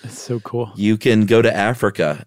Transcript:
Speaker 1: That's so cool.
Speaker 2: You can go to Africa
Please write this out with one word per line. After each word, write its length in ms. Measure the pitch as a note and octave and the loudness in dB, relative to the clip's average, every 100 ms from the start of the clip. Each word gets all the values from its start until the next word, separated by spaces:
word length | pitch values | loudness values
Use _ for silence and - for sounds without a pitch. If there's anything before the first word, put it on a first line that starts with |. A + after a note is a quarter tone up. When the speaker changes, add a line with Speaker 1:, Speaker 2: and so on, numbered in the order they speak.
Speaker 1:
That's 160 | A2+ - | -20 -16
so 200 | - A#2+ | -10 -10
cool. 300 | - A#2+ A2 G2 | -8 -8 -8 -2
Speaker 2:
You 220 | G#2 G#2+ | 0 2
can 280 | C3 A2 G#2 | 2 2 4
go 160 | A2+ | 4
to 140 | A2+ G2+ | 4 2
Africa 720 | G#2 B2 G#2 - D#2 D2 | -2 0 -2 0 -2 -4